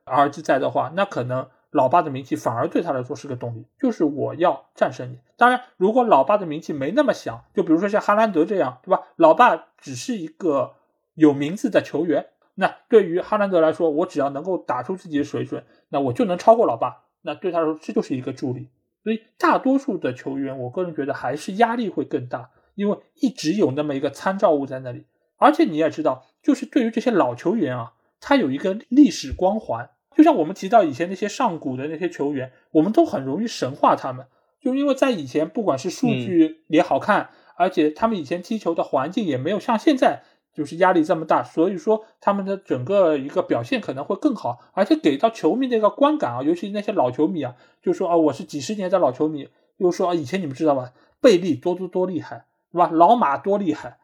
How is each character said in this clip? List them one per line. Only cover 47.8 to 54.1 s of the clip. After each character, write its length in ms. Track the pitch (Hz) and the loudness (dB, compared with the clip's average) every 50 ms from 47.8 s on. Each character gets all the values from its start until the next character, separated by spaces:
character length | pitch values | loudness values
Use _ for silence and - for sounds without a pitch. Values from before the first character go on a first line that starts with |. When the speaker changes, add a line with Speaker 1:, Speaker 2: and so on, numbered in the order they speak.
Speaker 1:
就 120 | - 185 170 | -4 -2 -2
说 160 | - 190 170 | -2 0 0
：“啊， 60 | 175 | 2
我 160 | 170 156 147 127 | 4 4 2 0
是 100 | - 185 | -2 -10
几 160 | - - 147 | -10 -10 -10
十 160 | 127 - 220 | -6 -6 -6
年 140 | 208 185 180 | -6 -2 0
的 100 | 190 180 | 0 2
老 140 | 160 131 120 | 2 2 0
球 160 | - 151 156 | 0 -4 -4
迷。” 180 | 156 139 127 - _ _ _ _ _ | -4 -6 -12 -14 _ _ _ _ _
又 120 | - 190 175 | -2 0 0
说 200 | 170 - 190 175 | 0 0 -2 0
：“啊， 20 | 175 | 0
以 120 | 170 139 | -2 -4
前 160 | 123 185 196 | -4 -6 -6
你 40 | 175 | -6
们 80 | 139 131 | -6 -6
知 120 | - 160 | -2 0
道 100 | 151 139 | 0 0
吧， 160 | 131 123 - _ _ _ _ _ - | 0 -2 -8 _ _ _ _ _ 4
贝 160 | - 254 190 | 4 6 6
利 180 | 170 185 180 135 | 6 2 0 -2
多， 200 | 123 - 175 180 | -2 -2 -4 -4
多， 120 | 180 190 | -4 -6
多 180 | 175 - 185 185 | -6 -4 -2 -2
厉 140 | 185 180 147 | -2 -4 -6
害， 280 | - - 127 117 _ _ _ _ _ _ - | -8 -10 -16 -18 _ _ _ _ _ _ 0
对 40 | |
吧？ 120 | 170 175 156 | 0 0 2
老 240 | 160 160 170 196 240 | 6 6 6 6 6
马 220 | 247 185 139 139 | 4 4 0 0
多 200 | - - 196 202 | -2 -2 -2 -2
厉 160 | 208 202 156 147 | 0 0 -2 -2
害， 260 | - - 120 - _ _ _ | -4 -6 -16 -18 _ _ _